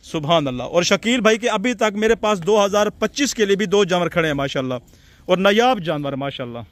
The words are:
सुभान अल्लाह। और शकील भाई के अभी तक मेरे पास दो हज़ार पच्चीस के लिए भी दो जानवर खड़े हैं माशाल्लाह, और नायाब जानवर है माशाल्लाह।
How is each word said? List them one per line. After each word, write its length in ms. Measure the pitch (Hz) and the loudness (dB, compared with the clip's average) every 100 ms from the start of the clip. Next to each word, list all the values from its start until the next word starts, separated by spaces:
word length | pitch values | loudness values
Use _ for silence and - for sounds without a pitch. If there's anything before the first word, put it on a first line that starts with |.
सुभान 420 | - 165 147 165 143 | -8 -8 2 2 2
अल्लाह। 220 | 123 123 | -6 -2
और 160 | 170 | 0
शकील 360 | 175 202 220 254 | 2 0 2 2
भाई 180 | 214 220 | 2 2
के 100 | 233 | 0
अभी 260 | 214 226 240 | -2 -2 0
तक 160 | 220 208 | -2 0
मेरे 200 | 220 226 | 0 0
पास 220 | 214 208 | 0 -2
दो 180 | 165 214 | 2 2
हज़ार 320 | 202 208 208 | 4 2 0
पच्चीस 400 | - 220 - 277 | -2 -6 -2 -4
के 140 | - 202 | 0 0
लिए 100 | 196 | 0
भी 100 | 208 | 2
दो 180 | 202 196 | 2 2
जानवर 220 | 180 170 | 0 0
खड़े 180 | 175 160 | 0 -2
हैं 60 | 143 | -2
माशाल्लाह, 440 | 139 147 131 123 _ - _ _ - | -4 -4 -4 -6 _ -20 _ _ -2
और 100 | 180 | 2
नायाब 420 | 196 208 240 226 | 4 4 2 2
जानवर 280 | 160 151 143 | -2 -4 -4
है 60 | 135 | -6
माशाल्लाह। 460 | 139 - 123 117 110 | -8 -8 -10 -12 -16